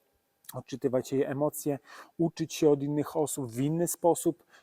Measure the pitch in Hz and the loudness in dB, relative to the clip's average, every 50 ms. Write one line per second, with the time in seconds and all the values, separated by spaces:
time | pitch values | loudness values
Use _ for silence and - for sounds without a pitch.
0 | _ _ _ _ _ _ _ _ _ - - 127 - - - 127 - 131 120 131 | _ _ _ _ _ _ _ _ _ -12 -12 -12 -10 -10 -6 -4 -2 0 0 0
1 | 120 - 135 135 143 - 135 135 151 151 - - - 151 143 131 - - - - | 0 0 0 0 0 -2 -2 -2 -2 -2 -2 -2 -2 -2 -2 -4 -6 -14 -20 -20
2 | - - _ - 165 160 - - 165 - - - 165 151 147 139 139 143 147 151 | -20 -10 _ 0 0 0 0 -4 -6 -6 0 4 4 6 6 4 2 0 -2 -2
3 | 139 - - 165 151 135 - 151 135 117 113 120 135 147 160 170 175 165 - - | -2 -2 -2 -2 -2 -2 -2 -6 -6 -6 -2 -2 0 0 0 0 0 -2 -2 2
4 | - 170 160 - - 170 - - _ _ - - | 4 4 4 4 0 -2 -2 -2 _ _ -20 -20